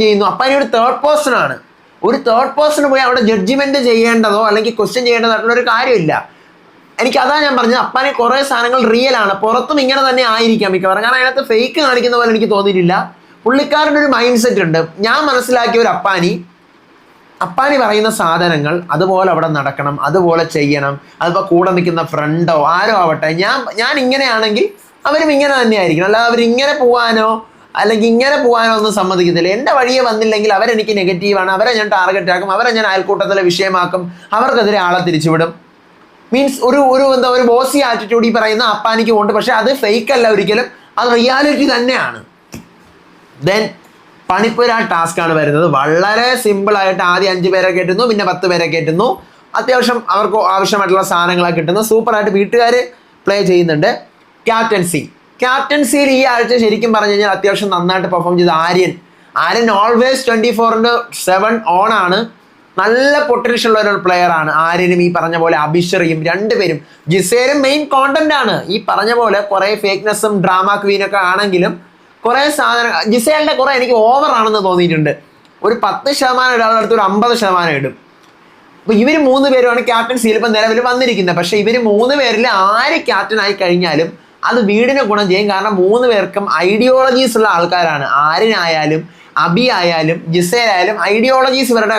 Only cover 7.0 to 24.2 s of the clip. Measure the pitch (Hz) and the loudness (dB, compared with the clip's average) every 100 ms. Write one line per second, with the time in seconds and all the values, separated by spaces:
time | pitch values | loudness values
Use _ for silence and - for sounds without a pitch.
7 | 247 233 262 302 294 262 226 247 - 254 | -2 0 0 0 0 0 0 0 -2 -2
8 | 277 233 233 262 277 240 240 254 226 233 | -2 0 0 0 -2 -2 0 0 2 2
9 | 262 247 202 196 214 240 254 302 262 277 | 2 2 0 0 0 -2 0 0 0 0
10 | 269 254 240 220 233 220 196 185 190 196 | 0 0 0 2 2 0 0 0 0 0
11 | 226 254 254 262 262 220 254 320 277 247 | 0 0 0 -2 0 0 0 0 0 0
12 | 240 240 233 220 220 202 202 185 175 196 | 0 0 2 2 0 0 0 2 2 0
13 | - - - - 226 269 285 294 302 294 | -4 -12 -20 -6 -2 0 0 0 0 0
14 | 294 233 247 240 240 196 170 165 165 185 | 0 0 2 2 0 0 0 0 -2 -4
15 | 220 277 302 254 240 247 233 226 220 180 | -2 0 0 -2 0 0 0 0 0 0
16 | 196 185 175 - - _ _ _ _ _ | -2 0 -2 -4 -10 _ _ _ _ _
17 | _ _ _ - 180 180 277 277 220 214 | _ _ _ -10 -6 -2 0 0 0 0
18 | 220 214 170 170 175 156 147 175 - 151 | 0 0 0 0 0 0 -2 -4 -4 -2
19 | 185 185 190 160 160 151 139 139 143 143 | 0 2 2 0 0 -2 -4 -4 -6 -4
20 | 143 185 175 160 165 160 143 147 139 139 | -2 0 2 0 0 -2 0 0 -2 -6
21 | - - 165 180 185 175 185 180 175 165 | -12 -6 -2 -2 0 0 2 0 -2 -2
22 | 156 151 151 160 170 156 143 175 214 208 | -4 -4 -2 -2 0 0 2 0 0 0
23 | 160 156 156 165 202 269 240 208 247 294 | 0 0 -2 -2 -2 -2 -6 -4 -2 -2
24 | 254 269 | -2 0